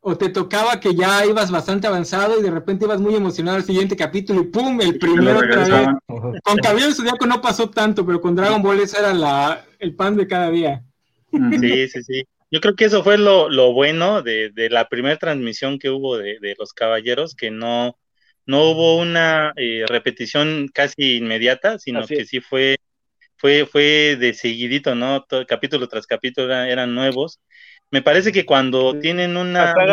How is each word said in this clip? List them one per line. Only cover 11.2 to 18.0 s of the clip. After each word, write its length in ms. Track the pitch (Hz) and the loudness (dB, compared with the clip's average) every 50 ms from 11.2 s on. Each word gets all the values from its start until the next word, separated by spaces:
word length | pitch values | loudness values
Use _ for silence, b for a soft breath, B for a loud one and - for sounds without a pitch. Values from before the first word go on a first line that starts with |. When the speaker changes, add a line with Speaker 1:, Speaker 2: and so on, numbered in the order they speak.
| _ _ | _ _
Speaker 2:
Ujú. 280 | - 302 131 120 107 - | -2 0 2 2 2 2
Speaker 3:
Sí, 280 | 123 120 123 131 131 131 | 2 2 2 2 0 -2
sí, 140 | - 131 120 | -4 -12 -10
sí. 200 | - 131 131 131 _ _ _ _ _ | -8 -8 -8 -8 _ _ _ _ _
Yo 100 | 151 156 | -4 0
creo 140 | - 208 196 | 2 2 4
que 100 | - 226 | 4 4
eso 160 | 214 202 202 | 4 4 4
fue 160 | 160 196 208 214 | 4 4 4 6
lo, 320 | 208 202 196 185 156 151 | 6 6 6 6 4 4
lo 220 | 147 131 127 123 120 | 4 4 4 6 6
bueno 480 | 127 139 147 160 165 170 190 214 202 | 4 4 2 2 0 0 0 0 0
de, 280 | 139 117 113 110 110 107 | -2 -2 -2 -2 -4 -4
de 200 | 104 110 113 113 | -4 -4 -2 0
la 180 | 117 117 117 - | 2 0 0 0
primera 280 | - 120 123 139 156 151 | -2 -4 -2 -2 -2 -2
transmisión 600 | - 165 151 135 123 117 110 - - 135 139 135 | -2 -4 -4 -4 -4 -6 -8 -6 -6 -6 -6 -4
que 120 | 139 135 | -4 -4
hubo 260 | 131 135 135 135 127 | -4 -4 -4 -4 -4
de, 220 | 113 101 101 104 113 | -4 -6 -8 -10 -10
de 140 | 101 101 101 - | -10 -10 -10 -10
Los 140 | 107 101 | -14 -16
Caballeros, 600 | - - 120 113 113 110 110 120 123 131 156 160 139 | -6 -4 -2 -2 -2 -2 -2 -4 -4 -4 -4 -8 -8
que 160 | - - 110 | -10 -10 -10
no, 480 | 110 110 113 117 120 120 120 123 120 _ | -8 -8 -6 -4 -2 -2 -4 -4 -6 _